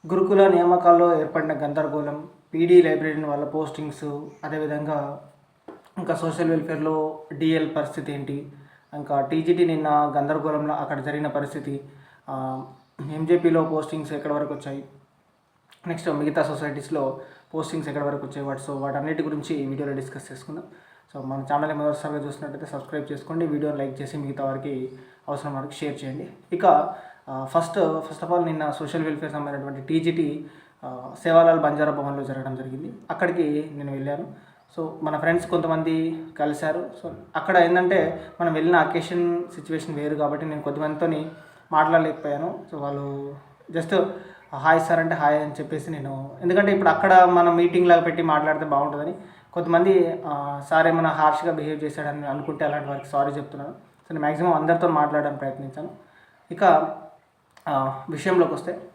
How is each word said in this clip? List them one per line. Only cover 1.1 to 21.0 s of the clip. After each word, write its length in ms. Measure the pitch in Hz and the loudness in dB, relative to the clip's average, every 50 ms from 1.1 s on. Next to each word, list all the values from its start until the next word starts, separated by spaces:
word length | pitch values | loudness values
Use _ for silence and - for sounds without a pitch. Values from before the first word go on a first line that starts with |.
| 165 156 | 4 2
ఏర్పడిన 320 | 156 151 - 160 151 156 | 0 0 -2 -2 -2 0
గందరగోళం, 760 | 151 135 147 143 143 156 151 147 147 151 147 147 147 151 160 - - _ _ _ - | -2 -2 -4 -2 -2 -2 -2 -2 -2 -4 -4 -4 -6 -8 -12 -16 -20 _ _ _ 0
పీడీ 280 | 160 170 175 180 175 | 0 6 10 10 10
లైబ్రరీన్ 420 | 160 156 156 147 151 156 151 156 156 | 10 10 2 0 0 -2 -2 -2 -4
వాళ్ళ 200 | 147 143 143 151 | -4 -2 -4 -4
పోస్టింగ్స్, 760 | - - 156 156 147 - - 151 147 143 - 156 147 143 143 151 143 - - - | -4 -4 -4 -4 -4 -6 -10 -10 -10 -10 -10 -8 -8 -8 -8 -10 -14 -16 -14 -10
అదేవిధంగా 760 | 151 156 156 156 147 151 147 147 151 151 147 139 139 139 - - - _ _ _ _ _ _ _ - - - _ _ _ 190 | -8 -6 -4 -4 -4 -4 -4 -4 -4 -4 -4 -4 -6 -10 -12 -16 -20 _ _ _ _ _ _ _ -20 -20 -20 _ _ _ -10
ఇంకా 160 | 170 165 165 | -4 -4 -4
సోషల్ 360 | 160 170 165 - - 170 160 | -2 -2 -4 -2 0 0 2
వెల్ఫేర్లో 680 | 165 156 - - 160 147 156 156 156 156 156 156 - - - - | 2 0 0 -4 -6 -4 -2 -2 0 0 -2 -4 -6 -10 -14 -14
డీఎల్ 440 | 156 143 160 160 160 160 156 143 - | -6 -2 0 0 2 2 0 -2 -2
పరిస్థితి 360 | 151 147 147 - 165 139 147 | -4 -4 -4 -8 -10 -8 -8
ఏంటి, 400 | 143 139 139 139 139 143 147 - - - - _ _ _ _ _ - | -8 -8 -8 -8 -8 -8 -10 -12 -20 -20 -20 _ _ _ _ _ -12
ఇంకా 260 | 147 143 - 143 139 | -12 -6 -2 -2 -2
టీజీటీ 460 | 135 139 160 160 160 165 175 175 175 | 0 0 -2 0 2 2 4 4 4
నిన్న 460 | 165 160 151 151 151 147 147 147 139 135 | 2 2 0 0 2 4 4 2 2 2
గందరగోళంలో 580 | 147 139 143 156 156 143 156 151 151 147 151 151 | 0 0 0 0 -2 0 -2 -2 -2 -2 -2 -2
అక్కడ 260 | - 143 - 151 139 | -4 -4 -4 -6 -6
జరిగిన 260 | 135 151 143 151 151 | -6 -6 -4 -4 -4
పరిస్థితి, 540 | 147 - 147 143 139 - 151 - 143 139 139 - - - - - _ _ _ _ - | -4 -4 -4 -6 -6 -8 -10 -8 -8 -8 -8 -10 -16 -20 -20 -20 _ _ _ _ -10
ఆ, 340 | 135 131 131 131 131 131 135 - - _ _ _ _ - 139 139 151 | -8 -6 -6 -6 -6 -8 -10 -14 -18 _ _ _ _ -12 -10 -8 -6
ఎంజేపీలో 500 | 156 160 160 175 175 170 170 160 165 160 | -6 2 2 2 4 4 4 4 4 2
పోస్టింగ్స్ 480 | 160 156 156 151 - 165 156 147 135 | 2 -2 -2 -2 -4 -6 -8 -6 -6
ఎక్కడి 220 | 151 143 - 151 147 | -8 -6 -4 -4 -2
వరకు 200 | 151 147 147 147 | -2 -2 -4 -6
వచ్చాయి, 300 | 139 - 143 139 139 - - - - _ _ _ _ _ _ _ _ _ _ _ _ _ _ _ _ - | -10 -10 -10 -10 -12 -12 -16 -20 -20 _ _ _ _ _ _ _ _ _ _ _ _ _ _ _ _ -8
నెక్స్ట్ 240 | 175 165 165 - 180 | -8 -8 -4 -4 -4
మిగతా 320 | 151 147 147 151 151 160 | -2 -2 -2 0 0 0
సొసైటీస్లో 800 | 147 151 151 135 151 147 135 143 139 - 160 151 135 131 135 - - - - _ _ _ - | -2 -2 -4 -6 -6 -8 -8 -8 -8 -6 -4 -4 -2 -4 -6 -8 -14 -20 -20 _ _ _ -8
పోస్టింగ్స్ 340 | 160 151 - 170 160 143 147 | -8 -8 -6 -6 -6 -6 -6
ఎక్కడి 180 | 135 147 143 | -6 -4 -4
వరకు 200 | 143 139 135 135 | -4 -4 -6 -8
వచ్చాయి, 220 | 131 - 143 139 139 | -10 -10 -8 -8 -6
వాటి, 120 | 135 135 | -8 -8
so 180 | - 147 143 135 | -8 -10 -8 -6
వాటన్నిటి 440 | 139 139 - 143 143 156 156 151 | -4 -4 -4 -4 -4 -4 -4 -2
గురించి 320 | 147 151 151 147 139 - 160 | -4 -4 -6 -8 -6 -6 -6
ఈ 120 | 143 135 | -6 -4
వీడియోలో 260 | 135 135 135 147 143 | -6 -6 -6 -6 -6
డిస్కస్ 400 | 135 135 131 - - 139 - - | -6 -8 -8 -10 -14 -16 -16 -16
చేసుకుందాం. 320 | 139 131 - - 156 170 180 - - - _ _ _ _ | -18 -18 -16 -14 -14 -14 -14 -16 -20 -20 _ _ _ _